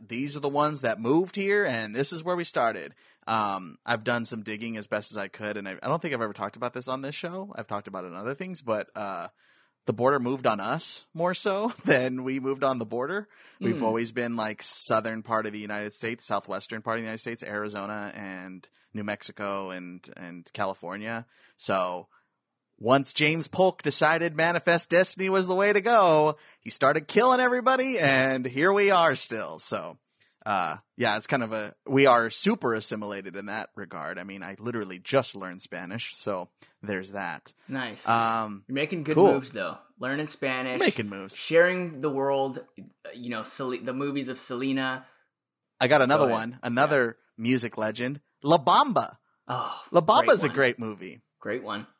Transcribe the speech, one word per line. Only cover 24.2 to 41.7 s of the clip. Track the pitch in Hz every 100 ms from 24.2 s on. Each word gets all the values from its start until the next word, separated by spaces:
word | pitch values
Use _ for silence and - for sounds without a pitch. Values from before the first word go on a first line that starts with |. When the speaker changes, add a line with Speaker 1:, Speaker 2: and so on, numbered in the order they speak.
| 170 151
Speaker 1:
Manifest | 165 170 175 170 -
Destiny | 170 185 - 190
was | 190 180
the |
way | 185 202
to | 202
go, | 202 233 185 156 151 147 - _
he | 117
started | - 135 151 151
killing | 208 247 254
everybody, | 254 247 240 262 262 233
and | 147 131 131 131 127
here | 131 175
we | 202 202
are | 185 165 131
still. | - 110 80 80
So, | - 107 82 78 _ _ _ _ 104
uh, | 98 82 76 _ -
yeah, | 120 104
it's | -
kind | 135
of | 113
a, | 110 104 _ -
we | 135 139
are | 120 113
super | - 196 220 127
assimilated | 110 - 107 104 101 98 95
in | 101
that | 107 -
regard. | - 95 85 76 90
I |
mean, | 95 98
I | 92 98
literally | 113 117 98 92
just | - 135 120
learned | 101 92 92
Spanish, | - 87 90 113 - -
so | - 95 90 _ - _
there's | 101 95 95
that. | 98 90 78 - _ -
Speaker 2:
Nice. | 135 123 101 113
Speaker 1:
Um, | 117 113 113 110 101 -
Speaker 2:
You're | 135
making | - 175
good | 147 151
Speaker 1:
cool. | 190
Speaker 2:
moves, | 139 131
though. | 107 87 - _ _
Learning | 127 139 151
Spanish. | - 135 127 131 127
Speaker 1:
Making | 349 - 104
moves. | 98 98
Speaker 2:
Sharing | - - 165 175